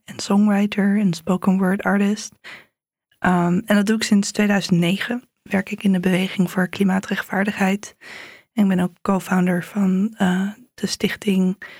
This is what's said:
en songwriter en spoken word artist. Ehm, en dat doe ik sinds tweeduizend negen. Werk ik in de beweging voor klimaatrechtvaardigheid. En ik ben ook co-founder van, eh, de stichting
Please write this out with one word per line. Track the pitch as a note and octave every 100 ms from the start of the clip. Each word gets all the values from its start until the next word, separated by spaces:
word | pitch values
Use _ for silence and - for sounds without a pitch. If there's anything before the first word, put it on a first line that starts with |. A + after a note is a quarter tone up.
| -
en | -
songwriter | - G3+ G#3 G3+ G#3 G#3 G3 G3+
en | G3+
spoken | D#3+ - F#3 - F#3
word | F#3 G3
artist. | F#3 G3 G3+ G#3 - - - - - _ _ _ _ _
Ehm, | F#3 F#3 F3 F3+ -
en | G#3
dat | G3+
doe | A3
ik |
sinds | - G#3 G3
tweeduizend | - G#3 G3+ - F3
negen. | F3 G3 - A#3+ - _
Werk | - G3 F#3+
ik | G#3
in | G3+
de | F#3+
beweging | F#3 F#3 F#3+ - F3+
voor | - F3+
klimaatrechtvaardigheid. | - G3+ F#3+ - G3 - G3+ G3+ G3+ F#3+ G3+ - - - - - - _
En | -
ik | G3
ben | F#3
ook | F3+ -
co-founder | - G3 - F#3 F3+ F3+
van, | - G#3 G3 F#3 G#3+ -
eh, | F#3+ F#3 G3 G#3+ -
de | - G3
stichting | - G3 - G#3+ F#3+ F#3 F#3+ - -